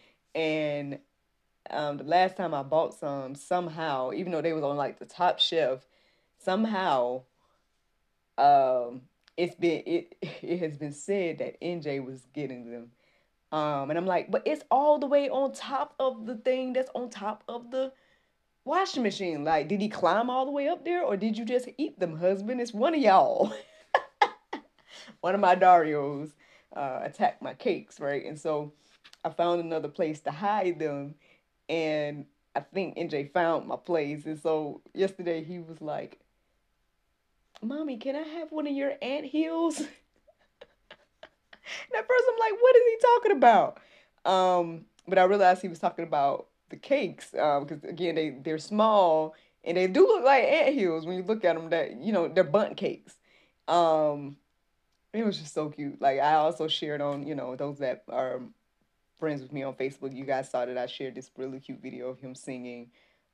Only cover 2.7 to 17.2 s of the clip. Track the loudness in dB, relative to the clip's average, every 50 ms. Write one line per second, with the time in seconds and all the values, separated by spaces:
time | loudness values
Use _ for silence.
2.7 | 0 0 0 0 -4 -8 -8 -8 -6 -6 -8 -10 -12 -10 -6 -2 -2 -2 -2 -4
3.7 | -6 -6 -4 -4 -2 -2 -2 -4 -4 -6 -6 -4 -4 -2 -2 -2 -2 -2 -2 -2
4.7 | -2 -2 -4 -4 -6 -10 -18 -12 -4 0 0 0 2 0 0 0 0 0 0 0
5.7 | 0 -4 -8 _ _ _ _ _ _ _ _ _ _ _ -4 -2 0 0 0 0
6.7 | -2 -2 0 2 2 2 0 0 -2 -6 -10 _ _ _ _ _ _ _ _ _
7.7 | _ _ _ _ _ _ _ _ _ _ _ _ _ 4 6 8 8 8 6 4
8.7 | 2 0 -2 -4 -8 -14 -16 _ _ _ _ _ _ -4 -4 -4 -2 0 0 0
9.7 | 0 0 -2 -2 -2 -2 -4 -6 -14 -12 -12 -12 -12 -10 -8 -6 -4 -4 -4 -6
10.7 | -6 -6 -10 -10 -10 -8 -6 -4 -2 -2 -2 -2 -4 -6 -8 -8 -10 -8 -8 -8
11.7 | -6 -6 -6 -6 -6 -6 -6 -8 -12 -16 -18 _ -10 -8 -8 -8 -8 -10 -14 -14
12.7 | -14 -14 -16 -18 _ _ _ _ _ _ _ _ _ _ _ _ -4 -2 -2 -2
13.7 | -2 -4 -4 -4 -4 -2 -2 0 0 -2 -2 -2 -4 -2 -2 -2 -4 -4 -2 0
14.7 | 2 4 4 4 4 2 2 2 2 2 2 2 0 0 -2 -2 -4 -6 -10 -6
15.7 | -4 -4 -4 -4 _ -4 -2 -2 -2 -4 -8 -10 -10 -6 -2 -2 -2 0 -2 -2
16.7 | -2 -2 -4 -4 -4 -8 -8 -8 -10 -8